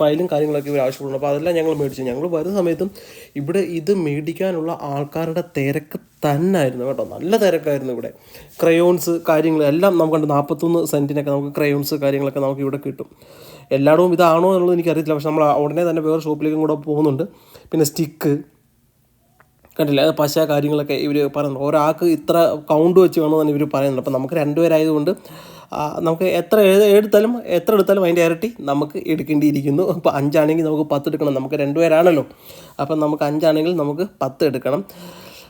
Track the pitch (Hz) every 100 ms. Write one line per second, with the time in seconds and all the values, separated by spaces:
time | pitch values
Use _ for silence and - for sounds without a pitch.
0 | 151 156 180 147 151 147 143 143 131 131
1 | 139 135 143 143 165 170 160 151 139 131
2 | 127 123 175 165 165 202 175 160 190 -
3 | - - - 143 143 180 170 165 156 196
4 | 156 143 156 160 190 175 160 170 147 143
5 | 147 160 165 160 165 147 139 147 151 -
6 | - _ 151 143 180 190 135 127 127 127
7 | 110 - 151 214 196 165 147 139 127 120
8 | 117 - - - - - 165 165 175 175
9 | 170 170 165 156 160 160 147 156 196 175
10 | 160 160 151 143 143 156 170 170 165 147
11 | 143 147 143 139 143 143 147 143 139 151
12 | 139 139 139 139 135 139 139 143 143 135
13 | - _ - - - - - 135 143 156
14 | 180 170 170 160 185 190 180 175 165 156
15 | 156 151 151 156 151 143 147 151 175 165
16 | 156 160 151 151 156 156 156 151 156 147
17 | 151 131 185 - _ - - 160 147 -
18 | 151 - 156 147 - _ _ _ _ _
19 | _ _ _ _ _ _ _ - 151 139
20 | 151 156 147 160 156 147 147 151 147 143
21 | 147 143 143 147 147 131 143 151 151 160
22 | 175 156 - 170 165 151 151 156 170 185
23 | 180 151 151 156 151 143 147 139 139 131
24 | 135 131 135 165 143 147 170 160 156 151
25 | 151 196 - - - - - - 151 -
26 | 165 165 185 170 170 214 196 190 208 202
27 | 214 208 220 240 - 175 170 214 190 196
28 | 180 170 165 165 226 233 - 143 147 190
29 | - 156 139 151 151 143 143 139 190 170
30 | 160 147 143 156 151 160 156 151 151 143
31 | 151 151 147 131 131 147 143 151 165 156
32 | 180 156 123 - - - - - 139 156
33 | 151 151 147 151 160 156 160 175 143 147
34 | 190 - 135 135 156 127 127 147 196 -
35 | - - - -